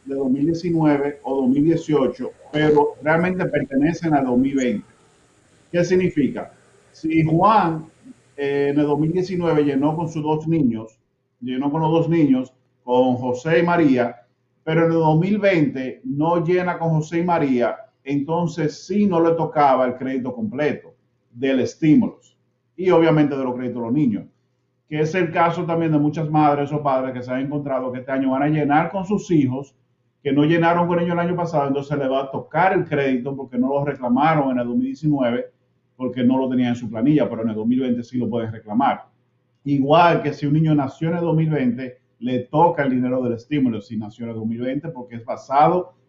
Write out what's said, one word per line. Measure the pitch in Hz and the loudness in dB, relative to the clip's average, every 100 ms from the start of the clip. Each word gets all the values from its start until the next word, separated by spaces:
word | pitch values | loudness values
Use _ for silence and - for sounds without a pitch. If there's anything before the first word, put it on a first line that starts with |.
de | 135 135 | -8 -4
dos | 131 | -2
mil | 139 151 | 0 0
diecinueve | 170 180 165 151 143 143 - | 0 -2 2 2 2 0 -6
o | 135 135 | -6 -2
dos | 127 | 2
mil | 143 | 2
dieciocho, | 156 160 - 147 120 - 120 - - | 2 0 0 0 0 -2 -10 -12 -8
pero | 151 151 147 143 - | 0 2 4 2 0
realmente | 151 165 180 185 | 0 0 0 -2
pertenecen | 175 143 135 135 156 170 165 | -4 -4 -2 0 0 0 0
al | 143 | 0
dos | 131 123 | 2 0
mil | 135 139 | 0 0
veinte. | 123 98 - _ _ _ _ _ _ _ _ | -2 -2 -8 _ _ _ _ _ _ _ _
¿Qué | 175 | -2
significa? | 170 185 180 151 123 101 - - _ _ _ | 2 2 2 0 -2 -2 -12 -18 _ _ _
Si | - 160 160 | -10 -2 0
Juan, | 156 165 196 214 170 160 - _ 269 - _ - | 2 4 4 4 2 -2 -10 _ -20 -20 _ -6
eh, | 139 143 143 | -2 0 0
en | 143 | 2
el | 147 | 2
dos | 143 | 2
mil | 156 | 0
diecinueve | 185 180 180 165 151 | 0 -2 -2 0 2
llenó | 143 135 147 | 2 2 0
con | 165 165 | 0 -4
sus | 160 | -4
dos | 151 156 160 | -2 -2 0
niños, | 165 123 110 110 _ _ _ _ _ | 0 0 -2 -8 _ _ _ _ _
llenó | 123 131 143 | -8 -4 -2
con | 160 | 0
los | 156 | 2
dos | 165 151 | 2 2
niños, | 165 143 127 127 _ _ _ | 4 4 2 0 _ _ _
con | 123 123 131 120 | 0 2 4 2
José | 123 123 160 170 | -2 -4 0 2
y | |
María, | 175 170 151 123 117 - _ _ _ _ | 4 4 4 4 0 -4 _ _ _ _
pero | - 160 165 | -2 2 2
en | |
el | 165 | 4
dos | 160 156 | 4 2
mil | 190 214 | 2 2
veinte | 196 175 135 131 127 - | 2 2 2 0 -6 -8
no | 131 139 160 175 | -6 -2 0 0
llena | 160 180 175 170 | 0 0 0 -2
con | 165 | 0
José | 156 156 170 | 0 0 -2
y | |
María, | 175 165 143 123 113 - - _ | 0 0 2 0 0 -4 -12 _
entonces | 135 143 139 170 165 170 151 - - | -6 -4 -2 -2 -2 -2 -4 -6 -4
sí | 208 202 | 0 2
no | 165 | 2
le | 165 | 2
tocaba | 160 156 151 143 127 127 | 2 0 2 4 4 0
el | 117 | -2
crédito | 127 131 123 | -6 -6 -6
completo | 113 110 131 147 104 - - _ _ _ | -6 -6 -2 -2 -4 -10 -20 _ _ _
del | 120 135 131 | -6 -2 0
estímulo | 113 - 156 135 104 - _ _ _ _ _ - | -2 0 4 4 4 -2 _ _ _ _ _ -4
y | 185 | 2
obviamente | 165 165 156 143 135 | 4 4 4 2 0
de | |
los | 127 123 | -4 -6
créditos | 123 120 | -6 -6
de | 113 | -2
los | |
niños, | 147 131 95 - _ _ _ _ _ _ | 0 0 -2 -8 _ _ _ _ _ _
que | 151 | -4
es | 156 185 | -2 0
el | 165 | 0
caso | 175 170 175 | 2 0 0
también | 165 165 165 | -2 -2 0
de | 151 | 2
muchas | 147 165 151 | 0 -2 -2
madres | 156 147 143 139 | 2 2 2 -2
o | 147 | -2
padres | 143 131 131 | -2 -2 -2
que | 123 | -8
se | 123 | -6
han | 127 | -6
encontrado | 135 147 139 131 127 | -4 -6 -4 -4 -4
que | 123 | -8
este | 127 | -6
año | 135 135 | -2 0
van | 131 | 0
a | 147 | 0
llenar | 156 143 147 170 | 0 2 2 0
con | 196 | -4
sus | 185 202 - | -4 -4 0
hijos, | 160 127 131 143 _ _ _ _ _ | 2 2 -2 -10 _ _ _ _ _
que | 143 | -2
no | 139 | 2
llenaron | 151 170 165 175 175 | 2 4 2 2 2
con | 175 | 0
ellos | 175 | 0
el | 175 | -2
año | 175 | -2
pasado, | 175 160 151 139 | -2 -2 -2 0
entonces | 139 139 143 | -2 -4 -4
le | 131 | -2
va | 135 | -2
a | 135 | -4
tocar | - - 156 190 | -8 -6 0 2
el | 185 | 0
crédito | 156 143 135 127 139 139 | -2 -2 0 -2 -4 -8
porque | 131 123 | -6 -2
no | 131 | 0
lo | 143 | 0
reclamaron | 143 131 127 127 156 156 135 | -2 -4 0 2 4 2 0
en | 123 | -2
el | 120 | -2
dos | 120 | -2
mil | 131 | -4
diecinueve, | - 156 139 120 123 - _ _ _ _ - | -2 -2 0 0 -2 -6 _ _ _ _ -8
porque | 127 127 | -6 0
no | 123 131 | 2 2
lo | 127 | 0
tenían | 127 123 | 0 0
en | 120 | -2
su | 107 | -6
planilla, | 113 139 147 110 | -2 2 2 2
pero | 113 | -2
en | 113 | -4
el | 107 | -2
dos | 113 | -2
mil | 131 | 0
veinte | 127 120 | 0 -4
sí | 117 127 | -4 -6
lo | 110 | -4
pueden | 117 110 | -4 -6
reclamar. | 110 107 110 135 - - _ _ _ _ _ | -8 -6 0 0 0 -6 _ _ _ _ _
Igual | 143 139 135 160 170 147 | -2 0 4 6 6 4
que | 143 | -2
si | 143 | -4
un | 143 | 0
niño | 156 160 | 2 2
nació | 147 131 - 160 | 2 0 -4 -4
en | 175 | -2
el | |
dos | 170 156 | 0 0
mil | 160 | 0
veinte, | 147 123 120 127 - _ _ | 0 -2 -2 -8 -14 _ _
le | 120 127 | -4 -4
toca | - 151 127 147 | -2 2 2 2
el | 135 | 0
dinero | 127 123 127 | 0 0 -2
del | 123 | -2
estímulo | 113 - 147 127 107 | -4 -4 -2 0 -2
si | - 107 | -8 -8
nació | 107 117 | -10 -10
en | 117 | -10
el | 110 | -8
dos | 113 | -6
mil | 113 | -6
veinte, | 127 147 160 | -6 -6 -8
porque | 127 123 117 | -12 -14 -14
es | |
basado | 117 110 - 135 160 180 - - | -10 -10 -4 0 2 0 -4 -12